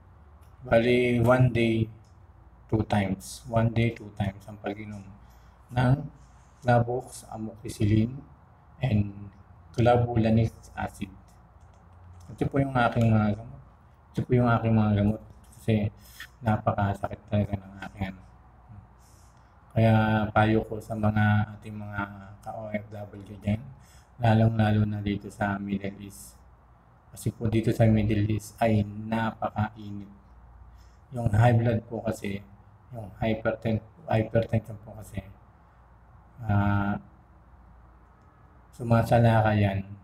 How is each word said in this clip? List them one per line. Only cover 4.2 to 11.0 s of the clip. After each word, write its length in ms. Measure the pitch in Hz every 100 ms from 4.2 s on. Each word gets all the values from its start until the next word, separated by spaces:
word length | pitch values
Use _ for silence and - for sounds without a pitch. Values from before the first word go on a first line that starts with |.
| 98 - -
ang 80 | 104
pag-inom 460 | 104 104 104 101 95 101 - - - - -
ng 240 | 123 127 143 156 - - - - _
Clavox, 640 | 123 120 117 127 - - -
amoxicillin, 880 | 110 110 - 113 - 104 107 117 139 - - - _ - -
and 480 | 131 104 101 - 101 - - - - -
clavulanic 720 | 117 123 120 117 110 110 117 - -
acid. 380 | - 98 -